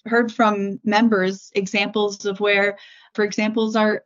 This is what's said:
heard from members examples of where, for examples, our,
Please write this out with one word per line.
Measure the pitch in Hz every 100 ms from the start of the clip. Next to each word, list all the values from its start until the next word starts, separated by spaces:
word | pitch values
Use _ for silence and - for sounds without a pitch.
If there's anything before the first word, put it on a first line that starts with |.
| 226
heard | 233 226
from | - 220 202 196 196
members | 214 208 233 208 185 196 -
examples | 202 190 208 202 208 208 202 208
of | 196
where, | 208 202 202 202 - - -
for | -
examples, | 208 202 214 220 220 220
our, | 214 208